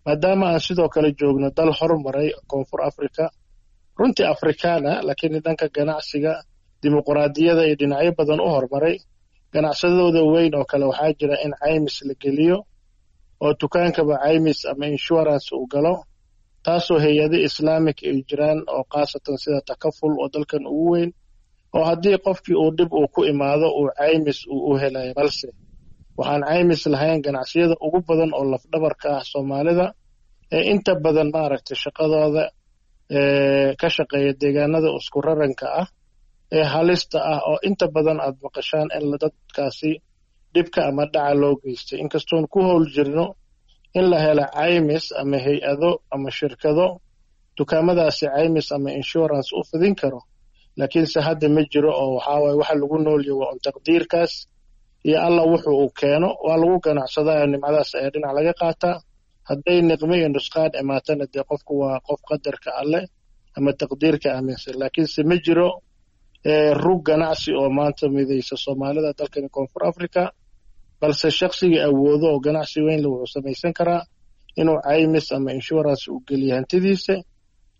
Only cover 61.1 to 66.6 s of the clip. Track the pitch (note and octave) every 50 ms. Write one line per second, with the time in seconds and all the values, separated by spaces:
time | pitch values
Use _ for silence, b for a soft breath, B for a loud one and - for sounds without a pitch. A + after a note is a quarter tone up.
61.1 | D3+ C#3+ C#3+ - - C#3 C3+ - D3 C#3+ - - D3 C#3 C#3 C3+ C3+ B2+ - -
62.1 | D3 - _ - D3+ D3 - D3 B2+ - - - - C#3 C#3 D3 D#3+ F3 F#3+ F3+
63.1 | _ _ _ _ _ _ _ _ _ B2+ C#3 C#3+ C#3 - D3 C3+ C#3 C#3 D3+ D#3+
64.1 | D3+ D3 - C#3+ B2+ B2+ C3 C3 B2+ A#2+ - C#3 B2+ C3 C3+ C3 - E3 D#3+ D3+
65.1 | - - D3 D#3+ F3 F3 - E3+ E3+ E3+ F3+ F3 - - - _ _ _ _ _
66.1 | _ _ _ _ _ _ - D3 D3+ D3+